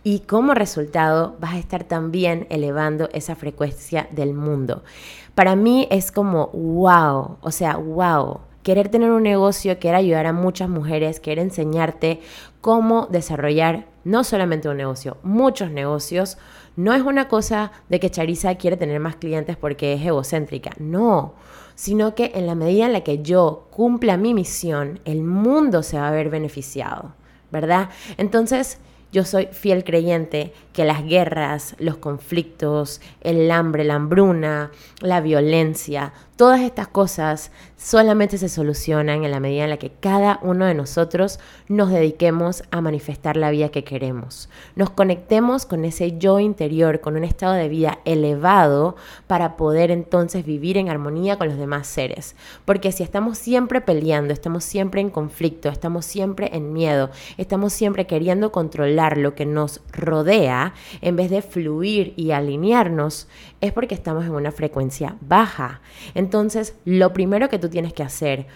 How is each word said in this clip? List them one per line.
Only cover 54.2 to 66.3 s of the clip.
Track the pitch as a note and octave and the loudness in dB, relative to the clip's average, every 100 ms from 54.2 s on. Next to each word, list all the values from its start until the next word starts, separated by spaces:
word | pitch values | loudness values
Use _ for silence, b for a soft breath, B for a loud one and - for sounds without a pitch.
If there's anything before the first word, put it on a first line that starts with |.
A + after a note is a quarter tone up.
| C#3+ | 0
estamos | C#3+ E3 E3+ | -4 -4 -6
siempre | - G3+ G3 F#3+ | -4 -4 -2 -2
en | G3 | -4
conflicto, | F3+ D3+ - E3 D#3+ D3 | -4 -8 -4 -4 -2 -6
estamos | C#3 E3 E3+ E3 | -4 -4 -6 -6
siempre | G3+ F#3+ F#3+ G3+ | -6 -4 -4 -6
en | E3 D3 | -6 -6
miedo, | D#3 D#3+ C#3+ C3+ B B B | -2 0 2 0 B B B
estamos | F3+ G3 G3+ | -4 -2 -2
siempre | - G#3 G3 F3+ | 0 -2 0 -2
queriendo | D#3+ E3+ F#3 G#3+ | 0 0 0 0
controlar | G3+ D#3+ - C#3+ D3+ D#3 D3 | -2 -2 0 2 4 2 2
lo | C#3+ C#3+ | 0 -2
que | D3 | -4
nos | D3+ D3 - - | -2 -2 -6 -14
rodea, | - D#3+ D#3 D#3 G#3+ C#3 B2+ E3 B B B | -6 -2 0 4 4 4 0 -2 B B B
en | F3 F3 | -2 0
vez | F3+ | 0
de | G3 | -2
fluir | G3 F3+ D#3 D#3 F#3+ G#3+ F3+ - | -4 -6 -4 -2 -2 0 -2 -2
y | D#3+ | -2
alinearnos, | C#3+ C#3+ C#3+ F#3 A#3+ F#3 D#3+ D3+ - - B B B | 0 -2 -2 2 2 2 0 -2 -4 -16 B B B
es | G3+ | -4
porque | A3+ A#3+ F#3+ | -2 -4 -4
estamos | - D#3+ E3+ | -4 -4 -4
en | |
una | D3 D3 | -4 -4
frecuencia | D3 D3+ C#3 C3 C3+ C#3+ - | -4 -4 -2 -4 -4 -8 -6
baja. | C#3 F#3 G#3+ - B2+ C3 B B B | 2 4 4 -2 -10 -10 B B B
Entonces, | - F#3+ | -4 -2